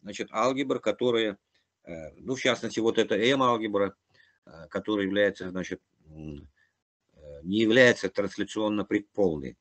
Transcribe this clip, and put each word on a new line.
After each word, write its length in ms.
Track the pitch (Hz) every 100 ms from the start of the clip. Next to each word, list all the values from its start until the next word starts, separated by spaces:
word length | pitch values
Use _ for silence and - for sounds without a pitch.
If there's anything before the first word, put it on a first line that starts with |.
значит, 260 | - 98 107
алгебр, 460 | 107 120 131 135 131
которые, 560 | - 104 123 117 110 101 _ _ _ _ -
э, 260 | 82 78 -
ну, 180 | - 131
в 60 |
частности, 380 | 131 117 117 101
вот 160 | 113 113
эта 160 | 104 104
М-алгебра, 760 | 113 139 127 117 110 101 98 - _ _ _ _ _
э, 40 | 80 80
которая 360 | - 98 107 98
является, 420 | 98 101 - 92
значит, 300 | 90 87 92 _ _ 78
м, 420 | 78 78 73 73 _ _ _ _ _ _ _
э, 260 | 76 73
не 160 | 80 104
является 500 | 110 120 127 113 95
трансляционно 760 | - 101 - 101 - 107 104 98
предполной. 720 | 104 104 - 98 76 67 58